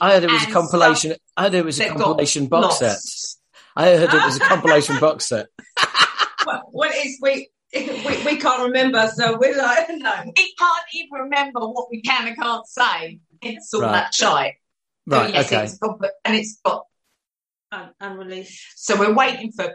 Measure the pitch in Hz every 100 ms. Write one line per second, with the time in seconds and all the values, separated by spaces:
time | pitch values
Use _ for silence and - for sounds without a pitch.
0 | 175 190 175 180 151 185 170 175 165 156
1 | 156 160 _ - 190 180 160 139 214 151
2 | 202 151 147 - 139 170 180 160 117 98
3 | - - - - _ _ _ - 170 175
4 | 170 - - 131 539 190 - 151 - -
5 | 156 - - 113 - - - - - 277
6 | - - - - 311 - - 240 302 -
7 | 277 262 277 269 - _ _ 269 254 247
8 | - - 277 302 277 254 247 254 262 240
9 | 220 220 233 226 269 285 254 302 330 330
10 | 254 214 - - 359 - 349 339 339 330
11 | 277 277 269 285 277 240 220 247 247 233
12 | 226 262 226 226 240 226 - - 240 175
13 | 165 165 _ _ 233 220 - 151 110 107
14 | - - 214 147 135 - _ _ _ _
15 | - 135 110 170 131 113 107 - 220 214
16 | 196 - 214 214 214 - 190 - - _
17 | _ _ _ _ _ _ _ 202 180 _
18 | 196 190 185 185 190 - - - - 202
19 | 208 220 269 - 220 - 175